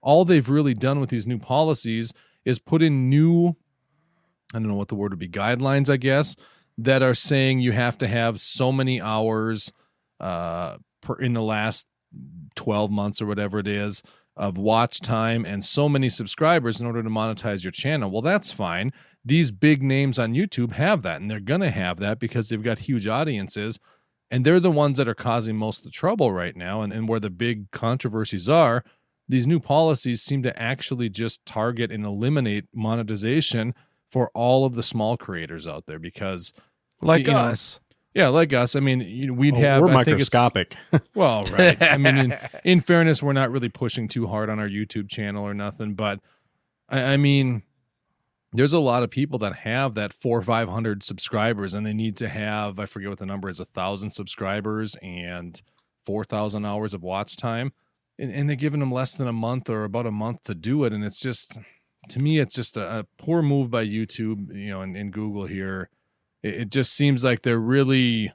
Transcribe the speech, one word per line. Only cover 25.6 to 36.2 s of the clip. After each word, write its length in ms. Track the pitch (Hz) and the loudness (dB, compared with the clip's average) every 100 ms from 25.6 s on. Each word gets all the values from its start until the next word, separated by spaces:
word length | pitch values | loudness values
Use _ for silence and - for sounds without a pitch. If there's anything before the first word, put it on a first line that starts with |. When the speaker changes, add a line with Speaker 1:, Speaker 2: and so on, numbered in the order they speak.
| 107 107 | -4 -6
Speaker 1:
of 40 | 131 | -10
the 60 | |
trouble 400 | - 170 220 131 | -4 -2 2 0
right 240 | 92 87 85 | 0 -4 -6
now 260 | 87 107 | -8 -6
and, 100 | 107 | -6
and 140 | 107 110 | -4 -2
where 100 | 113 | -2
the 100 | 104 | -4
big 400 | 90 117 113 98 | -4 -4 -4 -8
controversies 800 | - 117 131 127 107 107 98 90 | -6 -2 -2 -2 -4 -4 -4 2
are. 340 | 160 147 120 - _ _ _ - | 4 4 2 -4 _ _ _ -2
These 200 | 131 120 | 0 2
new 120 | 165 | 0
policies 640 | - 143 160 143 127 117 | 2 2 2 2 -2 -2
seem 220 | - 139 | -2 -2
to 180 | 123 - | -4 -4
actually 480 | 117 135 - 127 120 | -6 -6 -6 -4 -4
just 360 | 98 113 - - | -4 -6 -6 -8
target 460 | 110 113 120 117 | -4 -4 -2 -6
and 140 | 107 104 | -4 -6
eliminate 600 | 101 120 151 120 104 - | -2 0 0 0 -2 -6
monetization 1000 | - 110 117 107 107 107 147 151 120 113 - _ _ _ | -6 -2 -2 -2 -4 0 0 0 -2 -4 -6 _ _ _
for 200 | 127 120 | -2 -2
all 320 | - 120 131 135 | 0 2 4 4
of 100 | 117 | 0
the 80 | |
small 320 | 110 117 107 120 | -2 -2 -2 -2
creators 500 | - 90 80 82 80 | -6 -8 -8 -10 -10
out 180 | 76 - | -12 -12
there 120 | 80 | -12
because 540 | 85 - | -12 -8